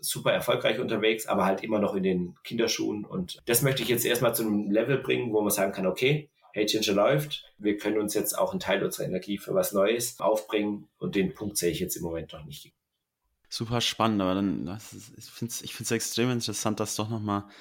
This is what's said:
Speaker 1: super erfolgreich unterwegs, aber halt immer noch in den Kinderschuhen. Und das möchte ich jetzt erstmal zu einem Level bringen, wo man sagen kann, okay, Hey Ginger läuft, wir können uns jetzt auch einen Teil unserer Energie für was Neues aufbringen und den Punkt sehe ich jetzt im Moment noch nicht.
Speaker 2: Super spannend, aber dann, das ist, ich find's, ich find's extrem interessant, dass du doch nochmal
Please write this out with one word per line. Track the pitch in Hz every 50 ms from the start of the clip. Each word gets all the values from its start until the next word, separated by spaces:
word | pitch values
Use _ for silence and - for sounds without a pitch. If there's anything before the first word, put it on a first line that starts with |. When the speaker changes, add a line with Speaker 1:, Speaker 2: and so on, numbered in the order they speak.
Speaker 1:
super | - - - - - 120
erfolgreich | 101 90 - - 120 - - - 113 123
unterwegs, | 127 104 117 101 107 110 110 - -
aber | - 104 98 92
halt | 95 95 -
immer | - 113 110 104
noch | 101 98 101
in | 98
den | 92 95 90 90 90 87 - _ -
Kinderschuhen. | - - 113 113 113 - - 107 110 107 104 104
Und | - 95 95 90 - - - _
das | - 117 -
möchte | 147 135 135 -
ich | 117 117
jetzt | 120 117 -
erstmal | - 120 117 123 117 -
zu | -
einem | 113 107 104 104 101 98
Level | 101 110 120 135 143 -
bringen, | - 127 131 127 123 117
wo | 107 107
man | 104 101
sagen | - 101 98 98
kann, | - - 95
okay, | 92 92 - 127 139 151 147 - - _ _ _ -
Hey | - 104 107
Ginger | 104 - 107 107 107 98
läuft, | 101 104 120 143 156 147 - - - - - _ _
wir | 101 104 101
können | 104 - 107 107 107
uns | 107 92 -
jetzt | 107 - - - -
auch | 95 -
einen | - 92
Teil | - - 98 98
unserer | 95 92 - - 101
Energie | 90 90 90 - 98 101 98
für | - - 98
was | 95 92 -
Neues | 101 98 98 104 117 120 120 - - -
aufbringen | - 101 110 107 - - 110 104 104 104 104 101 - _ _ _
und | - 92 90
den | 101 92 - -
Punkt | - 107 101 101 -
sehe | 87 87
ich | 78 -
jetzt | 92 - -
im | -
Moment | 87 82 82 80 78 -
noch | - 78 76
nicht. | 73 73 - - - _ _ _ _ _ _ _ _ _ _ _ _ _ _ _ _
Speaker 2:
Super | - - 117 110 123 117
spannend, | 117 - - - 113 113 110 101
aber | 95 92 92
dann, | 98 101 98 78 50 62
das | 80 95 110 - -
ist, | 107 98 104 - -
ich | 110 -
find's, | - - - 117 117 - -
ich | - - -
find's | - 113 -
extrem | 120 113 - - - - 120 127
interessant, | 123 117 113 - 101 - - 110 107 -
dass | 107 - -
du | -
doch | 107 107
nochmal | 117 110 104 104 101 101 101 - - -